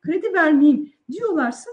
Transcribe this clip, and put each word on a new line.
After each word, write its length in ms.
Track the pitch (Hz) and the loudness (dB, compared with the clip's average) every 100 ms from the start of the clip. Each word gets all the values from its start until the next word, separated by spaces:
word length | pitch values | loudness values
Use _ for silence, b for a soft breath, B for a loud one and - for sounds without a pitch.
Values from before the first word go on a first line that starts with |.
kredi 320 | - 359 427 | -6 -4 -2
vermeyeyim 600 | 370 311 285 294 285 - _ - | 0 2 4 4 2 -2 _ -16
diyorlarsa 580 | 359 453 320 247 - 480 | -6 -4 -2 -2 -6 -14